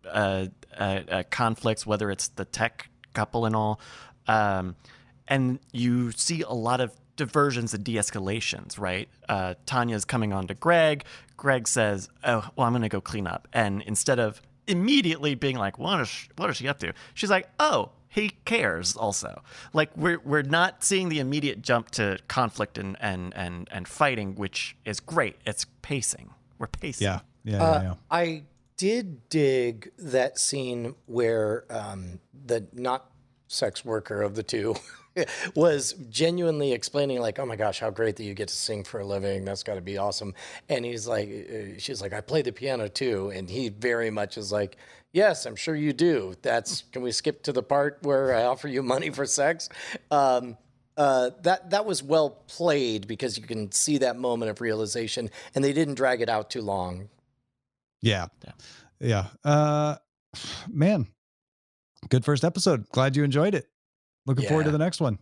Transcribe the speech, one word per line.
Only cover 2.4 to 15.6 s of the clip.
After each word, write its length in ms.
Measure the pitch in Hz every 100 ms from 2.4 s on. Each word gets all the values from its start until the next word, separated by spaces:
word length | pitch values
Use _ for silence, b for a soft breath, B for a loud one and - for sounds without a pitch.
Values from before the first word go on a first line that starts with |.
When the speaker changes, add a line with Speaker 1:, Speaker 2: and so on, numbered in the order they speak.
Speaker 1:
tech 460 | 95 - 113 - - _ -
couple 320 | - 107 117 113
and 100 | 110
all. 240 | 107 107 B B B B -
Um, 480 | 110 104 95 92 87 b b b _ -
and 320 | 139 127 127 _
you 400 | 123 120 123 120
see 300 | - - 127
a 100 | 113
lot 280 | 120 113 127
of 100 | 123 - _ -
diversions 560 | 131 151 143 120 117
and 80 | 101
de-escalations, 960 | 101 113 104 107 95 110 - - 92 -
right? 300 | 98 92 117 _ -
Uh, 260 | 101 92 90 -
Tanya's 380 | 127 120 110
coming 280 | - 123 107
on 120 | 98 92
to 60 |
Greg. 500 | - 165 170 156 147 B B B -
Greg 280 | 139 127 110
says, 420 | 123 107 101 - _
"Oh, 240 | 135 113 98
well, 120 | - 120
I'm 80 |
gonna 160 | 120 110
go 100 | 101
clean 260 | - 107 92
up." 220 | 87 -
And 260 | 120 107 98
instead 360 | - 107 - 123
of 220 | 110 - - _ -
immediately 680 | 175 208 285 180 160 147
being 220 | 131 139
like, 220 | 127